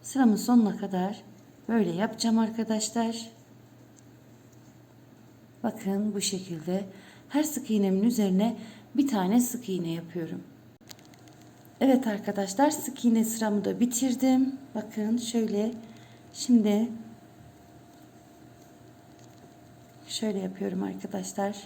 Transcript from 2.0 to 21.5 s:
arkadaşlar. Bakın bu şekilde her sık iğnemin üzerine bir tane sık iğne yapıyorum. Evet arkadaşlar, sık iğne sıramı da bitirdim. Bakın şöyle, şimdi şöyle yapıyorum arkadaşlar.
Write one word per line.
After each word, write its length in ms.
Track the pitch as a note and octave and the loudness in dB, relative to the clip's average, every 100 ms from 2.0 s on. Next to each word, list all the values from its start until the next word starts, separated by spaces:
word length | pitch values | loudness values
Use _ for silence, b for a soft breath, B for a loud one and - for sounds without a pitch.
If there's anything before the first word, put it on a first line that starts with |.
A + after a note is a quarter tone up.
| A3 - A3+ A3 | -4 0 2 2
arkadaşlar. 920 | A3 A3+ A3 G#3+ G#3+ A#3 A3+ A3+ - - - - - - - - - - - - - - - - - - - - - - - - | 2 -2 -2 -2 -2 -2 -2 -4 -12 -18 -20 -20 -20 -20 -20 -20 -20 -20 -20 -20 -20 -20 -20 -20 -20 -20 -20 -20 -20 -20 -20 -6
Bakın 520 | A3+ - F#3+ G3 G#3+ | -6 -4 -2 -2 0
bu 60 | G3+ | -2
şekilde 640 | F#3 F#3 F#3 E3+ D#3+ F#3+ G3 B B B B | -2 -4 -6 -8 -4 -4 -4 B B B B
her 140 | C#4+ | 0
sık 280 | D#4 - - | 0 -4 0
iğnemin 320 | G#3+ G3 F#3+ | 2 4 4
üzerine 540 | A3+ A3 G3+ F#3 A3+ A#3 B B B | 4 4 4 4 2 0 B B B
bir 140 | - C#4 | 0 2
tane 320 | G#3+ F3+ A#3 | 2 4 4
sık 280 | B3 A3 - | 2 -2 -4
iğne 220 | F#3 E3 | -4 -2
yapıyorum. 520 | E3 E3+ F3+ D#3+ F3+ - - - - - - - - - - - - - - | -4 -6 -8 -6 -8 -12 -20 -20 -20 -20 -20 -20 -20 -20 -20 -20 -20 -20 0
Evet 260 | C4+ B3+ A3+ | 4 4 2
arkadaşlar, 640 | G#3 - G3+ G3 - D4 | -4 -4 -4 -4 2 2
sık 340 | D4+ - - | 2 -8 0
iğne 200 | A#3+ A3+ | 2 4
sıramı 400 | A3 - A3 G#3 | 2 0 0 0
da 160 | G3 F#3+ | -2 0
bitirdim. 800 | A#3+ - C4+ A#3 C4 C4 C4 - - | 0 0 -2 2 4 4 2 -2 -10
Bakın 420 | A3 - - G#3+ A#3+ | -10 -8 -6 -2 -2
şöyle, 580 | - A#3 G#3+ G3+ A3+ - B B B B B | -2 -2 0 0 -2 -4 B B B B B
şimdi 560 | - - A#3+ G#3 G#3 A#3+ - - - - - - - - - - - - - - - - - - - - - - - - - - - - - - - - | -12 4 6 6 2 0 -6 -14 -20 -20 -20 -20 -20 -20 -20 -20 -20 -20 -20 -20 -20 -20 -20 -20 -20 -20 -20 -20 -20 -20 -20 -20 -20 -20 -20 -20 -20 -12
şöyle 300 | - A3 G3 | -6 -4 -4
yapıyorum 440 | F#3 F#3+ G3 F#3 | -6 -6 -6 -4
arkadaşlar. 760 | G3 F#3+ - G3 F#3 - G3 | -6 -8 -8 -8 -8 -4 -4